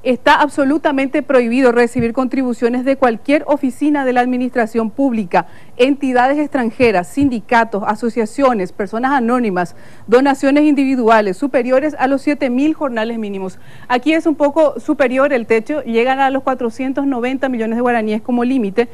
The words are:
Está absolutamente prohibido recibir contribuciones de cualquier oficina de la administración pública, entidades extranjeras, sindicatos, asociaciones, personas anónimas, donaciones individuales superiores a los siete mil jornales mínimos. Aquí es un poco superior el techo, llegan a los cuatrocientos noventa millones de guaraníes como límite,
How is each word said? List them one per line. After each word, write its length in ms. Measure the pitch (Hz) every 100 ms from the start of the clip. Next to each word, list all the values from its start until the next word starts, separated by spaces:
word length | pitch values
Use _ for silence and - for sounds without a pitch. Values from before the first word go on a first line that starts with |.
Está 340 | 262 247 294 294
absolutamente 880 | 302 311 269 302 320 269 269 302
prohibido 500 | 285 269 233 247 254
recibir 400 | 233 240 254 233
contribuciones 720 | 233 262 269 247 233 240 247 254
de 100 | 269
cualquier 480 | 254 220 - 302 -
oficina 580 | 294 262 - 294 294 262
de 80 |
la 80 | 247
administración 720 | 247 247 247 247 220 233 220
pública, 560 | 240 277 226 185 185 170 - - -
entidades 640 | 254 277 269 247 254 294
extranjeras, 720 | 294 277 226 - 240 185 175
sindicatos, 720 | - 285 240 - 233 226 202 208
asociaciones, 840 | 214 240 240 214 - 269 226 185
personas 400 | - 196 226 262
anónimas, 640 | 277 226 240 226 180 170 - - - -
donaciones 560 | 240 277 269 277 285
individuales 720 | 302 277 269 262 226 226 208 185
superiores 640 | 277 285 240 254 302 285
a 80 | 262
los 140 | 277
siete 280 | 294 285 269
mil 260 | 247 302 311
jornales 440 | 294 233 226 233
mínimos. 400 | 208 196 185 - - - -
Aquí 240 | 247 302
es 120 | 320 330
un 100 | 277
poco 440 | 294 311 302 233
superior 540 | 254 302 254 262 269
el 120 | 269 220
techo, 380 | 226 220 302
llegan 380 | 233 226 247 269
a 80 | 269
los 140 | 269
cuatrocientos 640 | 269 254 240 226 262 269 277
noventa 440 | 247 247 262 269
millones 260 | 247 220 226
de 60 |
guaraníes 400 | 247 240 220 214
como 240 | 214 240 240
límite, 420 | 269 202 196 240